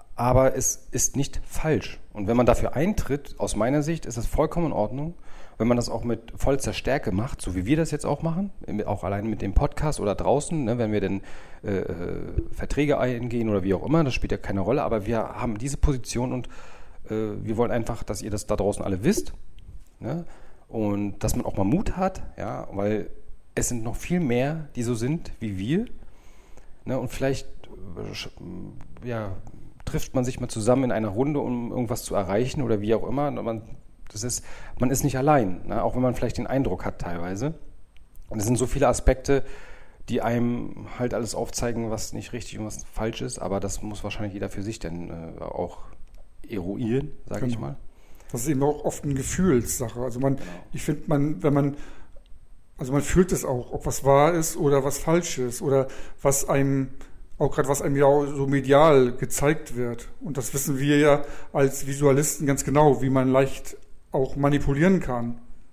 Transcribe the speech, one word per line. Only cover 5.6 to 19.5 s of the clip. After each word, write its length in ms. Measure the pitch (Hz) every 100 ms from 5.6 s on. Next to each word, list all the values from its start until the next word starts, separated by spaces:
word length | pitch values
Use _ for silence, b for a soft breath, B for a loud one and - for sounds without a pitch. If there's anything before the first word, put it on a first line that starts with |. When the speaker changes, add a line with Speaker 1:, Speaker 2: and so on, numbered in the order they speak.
| 113
Speaker 1:
man 100 | 120
das 120 | 104
auch 140 | 117
mit 300 | 120 113 - -
vollster 380 | 139 139 -
Stärke 380 | 101 - 139 120
macht, 300 | 92 123 -
so 140 | - 92
wie 100 | 95
wir 100 | 151
das 140 | 160
jetzt 140 | 147 -
auch 180 | 143
machen, 280 | 160 165 202 - -
im-, 160 | 104 -
auch 160 | 98
allein 240 | 90 101 110
mit 120 | 101
dem 100 | 101
Podcast 460 | 95 143 - - -
oder 160 | 101 98
draußen, 480 | 90 127 - 160 120
ne, 120 | 123
wenn 120 | 110
wir 100 | 104
denn, 200 | 95 98 B B B B
äh, 60 | 101 95
äh, 420 | - 85 87 87 87 - -
Verträge 480 | - - - 147 139
eingehen 480 | 127 120 123 120 110
oder 140 | 101
wie 100 | 95 92
auch 100 | 104
immer, 180 | 160
das 100 | 143 -
spielt 160 | 107
ja 80 | 101
keine 220 | - 98
Rolle, 220 | 95 143
aber 220 | 110 110 101
wir 140 | 113
haben 380 | - - 120 107
diese 180 | 139 147
Position 560 | - 131 - 117 127
und, 140 | 127 - b b b b b -
äh, 40 | 110 107 101
wir 140 | 101 110
wollen 140 | 117
einfach, 320 | 117 113 113
dass 180 | - 104
ihr 80 | 104
das 160 | 104 -
da 80 | 104
draußen 280 | 101 101
alle 200 | - 92
wisst, 300 | 131 220 - - -